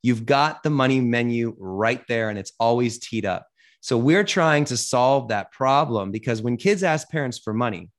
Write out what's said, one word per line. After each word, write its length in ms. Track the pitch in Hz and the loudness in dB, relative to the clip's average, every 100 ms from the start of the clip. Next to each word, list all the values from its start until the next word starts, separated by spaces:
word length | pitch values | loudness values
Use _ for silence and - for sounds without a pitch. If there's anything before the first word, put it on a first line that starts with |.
you've 220 | 123 117 113 | 0 -2 0
got 360 | 139 151 156 | 2 2 0
the 80 | 156 | -2
money 300 | 143 131 131 | 2 2 2
menu 540 | 123 120 120 117 117 104 | 2 0 0 -2 -4 -6
right 480 | 95 95 113 123 - | -8 -2 0 -2 -4
there 220 | 117 110 | -2 -2
and 80 | 101 | -6
it's 160 | 98 _ | -10 _
always 400 | 117 120 123 117 | 0 2 0 -4
teed 260 | - 113 101 | -6 -4 -2
up. 220 | 92 - _ _ _ | -4 -8 _ _ _
So 160 | - 120 | -2 2
we're 260 | 127 175 | 4 4
trying 420 | 208 190 160 147 147 | 2 2 4 4 2
to 120 | 120 | -2
solve 520 | - 127 127 139 117 | 0 2 4 2 0
that 220 | 104 98 | -4 -6
problem 600 | - 131 139 156 110 98 | -2 2 2 2 -2 -4
because 300 | 104 - 113 | -6 -4 -2
when 160 | 120 120 | -2 0
kids 260 | 196 202 | 0 0
ask 260 | 185 156 - | 0 -2 -4
parents 300 | 160 131 117 | -6 -4 -6
for 140 | - | -6
money 360 | 110 120 92 87 | -2 -2 -4 -14